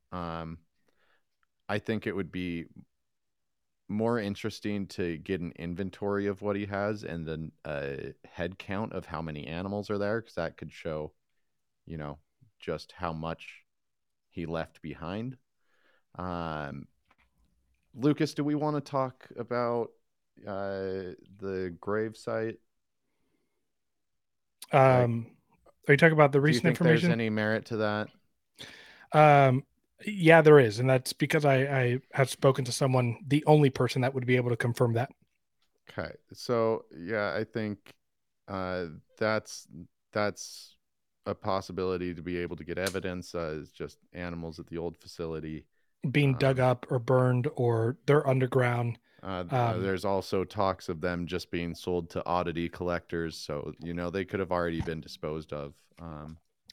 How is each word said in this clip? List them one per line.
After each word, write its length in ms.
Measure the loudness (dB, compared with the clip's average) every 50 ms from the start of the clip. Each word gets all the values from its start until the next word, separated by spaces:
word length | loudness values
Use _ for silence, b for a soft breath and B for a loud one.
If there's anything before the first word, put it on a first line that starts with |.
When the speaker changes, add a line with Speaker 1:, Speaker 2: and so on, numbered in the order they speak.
| _ _
Speaker 1:
um, 460 | -8 -8 -6 -6 -6 -8 -8 -10 -12 -14 _ _ _ _ _ _ _ _ _ _ _ _ _ _ _ _ _ _ _ _ _ -6
I 80 | -6 -4
think 300 | -2 -4 -4 -4 -4 -4
it 80 | -4
would 160 | -4 -6 -6
be 340 | -6 -6 -6 -4 -4 -6 -8 -10 _ -20 -20 _ _ _ _ _ _ _ _ _ _ _ _ _ _ _ _ _ _ _ _ -8
more 300 | -4 -2 0 0 0 0
interesting 680 | -2 -4 -6 -6 -6 -8 -8 -6 -6 -6 -6 -6 -6
to 320 | -8 -6 -4 -4 -4 -4 -6
get 220 | -6 -6 -4 -4
an 140 | -4 -8 -10 -10
inventory 680 | -10 -8 -6 -6 -8 -8 -8 -6 -6 -4 -2 -2 -2 -4
of 140 | -4 -4
what 160 | -4 -4 -4 -4
he 80 | -4
has 380 | -6 -4 -4 -2 -4 -4 -6 -8
and 200 | -8 -8 -8 -6
then 260 | -6 -8 -8 -8 -12 -14 _ -10
a 480 | -8 -6 -6 -6 -6 -6 -8 -10 -12 -14 -16 -20
head 340 | -16 -8 -8 -6 -6 -8 -10
count 320 | -10 -8 -6 -6 -6 -6
of 140 | -6 -8 -8
how 160 | -8 -8 -8
many 260 | -8 -8 -8 -10 -10 -8
animals 420 | -8 -8 -6 -6 -6 -6 -4 -4
are 80 | -2 -2
there, 240 | -2 -2 -2 -4
'cause 140 | -6 -8 -6
that 220 | -6 -6 -6 -6 -10
could 140 | -14 -16
show, 420 | -14 -12 -8 -8 -6 -6 -8 -10 -12 _ _ _ _ _ _ _ _ _ _ _ _ _ _
you 100 | -14 -12
know, 240 | -10 -10 -10 -12 -14 _ _ _ _ _ _ _ _
just 320 | -10 -8 -8 -8 -10 -14
how 220 | -12 -8 -8 -6 -6
much 500 | -6 -6 -8 -8 -10 -12 -18 -20 -20 _ _ _ _ _ _ _ _ _ _ _ _ _ _
he 160 | _ -10 -8
left 360 | -6 -6 -6 -6 -8 _ -14
behind. 560 | -14 -12 -12 -10 -8 -8 -8 -8 -8 -10 -12 -14 _ _ _ _ _ _ _ _ _ _ _ _ _ _ -12
Um, 720 | -10 -8 -6 -6 -4 -4 -4 -6 -6 -6 -8 -10 -12 -14 -16 _ _ _ _ _ _ _ _ _ _ _ _ _ _ _ _ _ _ _ _ -8
Lucas, 400 | 0 0 0 2 2 -2 -4 -2
do 100 | -4 -4
we 120 | -2 -2
wanna 260 | -2 -2 -2 -2 -4
talk 480 | -4 -4 -4 -2 -2 -4 -6 _ -20 -16 -12 -12
about, 540 | -8 -4 -4 -2 -2 -2 -2 -2 -4 -6 -10 _ _ _ _ _ _ _ _ -16 -12
uh, 680 | -10 -8 -6 -6 -6 -6 -6 -6 -6 -6 -6 -8 -10 -12 -14 -18 -20 -16 -10
the 360 | -8 -6 -4 -4 -4 -6 -8 -8
grave 380 | -6 -4 -2 -2 -2 -4 -6 -10
site? 420 | -8 -6 -4 -4 -4 -6 -8 -10 _ _ _ _ _ _ _ _ _ _ _ _ _ _ _ _ _ _ _ _ _ _ _ _ _ _ _ _ _ _ _ _ _ _ _ _ _ _ _ _ -6 2 6
Like, 320 | 6 8 8 6 6 4
Speaker 2:
Um, 320 | 2 0 -2 -6 -8 -14 _ _ _ _ _ _ -20 _ _ 4 4
are 60 | 6
you 40 | 8
talking 140 | 8 6 8
about 200 | 8 6 6 6
the 60 | 4
Speaker 1:
do 20 |
you 40 | 4
Speaker 2:
recent 180 | 4 4 4 2
Speaker 1:
think 160 | 2 2 4
there's 260 | 4 6 6 6 4
Speaker 2:
information? 60 | 4
Speaker 1:
any 180 | 2 2 2 0
merit 360 | 0 2 2 2 0 0 -2 -4
to 100 | -2 0
that? 320 | 0 0 0 -2 -2 -6 -10 _ _ _ _ _ _ _ _ B B B B B B B B B B B 6
Speaker 2:
Um, 520 | 8 10 10 10 10 8 8 6 2 0 _ _ _ _ _ _ _ -8
yeah, 360 | -6 -2 6 8 10 10 12
there 180 | 12 12 12 12
is, 200 | 10 8 4 2
and 80 | 2 4
that's 240 | 4 4 2 -2 -4
because 300 | -4 -2 0 2 2 4
I, 120 | 4 4
I 460 | 4 2 2 0 0 2 2 0 -2 -6 _ 0
have 160 | 0 0 0
spoken 340 | 0 2 4 4 4 4 0
to 60 | -4
someone, 460 | -2 0 0 2 4 2 2 2 -2 -6 -2
the 180 | 0 0 2 6 6
only 240 | 8 8 8 6
person 320 | 4 2 0 0 0 0 0
that 100 | 0 0
would 140 | -2 0 2
be 80 | 2
able 160 | 2 2 0
to 40 | 0 0
confirm 360 | 0 -2 2 2 2 2 2
that. 180 | 0 -2 -4 -8 _ _ _ _ _ _ _ _ _ _ _ _ _ _ -14
Speaker 1:
Okay, 260 | -10 -10 -10 -10 -12 -16 _ _ -18
so, 520 | -12 -4 -2 0 2 2 2 0 -2 -4 _ -16
yeah, 380 | -12 -8 -4 -2 -2 -2 -2 -2
I 100 | -2 -4
think, 520 | -4 -4 -6 -4 -4 -6 -8 _ -18 -20 _ _ _ _ _ _ _ _ _ _ -10
uh, 400 | -8 -6 -4 -4 -4 -4 -6 -8 -10 -14 -20 _ _ -2
that's, 500 | 0 0 0 -2 -4 -8 -14 -18 -18 -18 -18 -20 -20 -20 _ _ _ _ -4
that's 600 | -2 -2 -2 -4 -6 -12 -16 -16 -18 -20 -20 _ _ _ _ _ _ _ _ _ _ _
a 80 | -8 -8
possibility 800 | -6 -4 -2 -2 -2 -4 -6 -6 -4 -2 -2 -2 -2 -4 -6 -6
to 80 | -8
be 160 | -8 -6 -6 -4
able 180 | -6 -6 -8 -10
to 60 | -10
get 140 | -8 -6 -4
evidence, 560 | -4 -4 -4 -6 -6 -6 -8 -8 -10 -8 -8
uh, 240 | -6 -6 -6 -6 -8
is 120 | -10 -14
just 260 | _ -12 -12 -12 -12 _ _ _ -14
animals 460 | -10 -10 -8 -8 -10 -10 -10 -12 -14
at 80 | -14 -10
the 100 | -8 -8
old 200 | -6 -8 -8 -10
facility. 680 | -16 -18 -12 -10 -8 -8 -8 -8 -8 -8 -10 -12 -14 _ _ _ _ _ _ _ -6 -2
Speaker 2:
Being 240 | 0 2 2 2 2
dug 240 | 2 2 2 2 2
Speaker 1:
Um, 100 | 2 2
Speaker 2:
up 220 | 2 0 -2 -4
or 80 | -4 -2
burned, 480 | 0 2 4 4 4 4 2 2 0 -2 -2
or 420 | 0 0 2 2 2 0 0 -2 -2 _
they're 220 | 4 4 4 4 4
underground. 720 | 2 2 2 2 2 2 2 2 2 0 0 -2 -4 -8 b b b b -10
Speaker 1:
Uh, 220 | -6 -6 -6 -4 -2
uh, 240 | 0 0 0 0 0
Speaker 2:
Um, 80 | -2
Speaker 1:
there's 240 | -2 -2 -2 -2 0
also 380 | 0 0 0 0 -2 -2 -2 -2
talks 460 | -2 -2 0 0 0 0 -2 -6 -8
of 120 | -6 -4
them 240 | -4 -4 -2 -4 -4
just 240 | -4 -6 -6 -6 -6
being 240 | -6 -4 -4 -6 -6
sold 380 | -8 -4 -4 -2 -2 -4 -4
to 120 | -6 -6 -2 0
oddity 420 | 0 0 0 0 -2 -4 -4 -6
collectors, 640 | -6 -6 -4 -4 -4 -4 -6 -6 -6 -6 -4 -6 -8
so, 380 | -10 -10 -8 -8 -8 -8 -10 -12 -12
you 160 | -10 -8 -6
know, 160 | -6 -6 -4
they 140 | -4 -4 -4
could 140 | -4 -4 -6
have 120 | -4 -2
already 300 | 0 0 0 0 -2 -4
been 200 | -4 -4 -6 -8
disposed 520 | -10 -12 -14 -10 -8 -6 -6 -8 -8 -10 -10
of. 200 | -10 -10 -12 -14 _ _ _ _ -18
Um, 400 | -16 -14 -14 -14 -14 -16 -16 -18 _ _ _ _ _ -12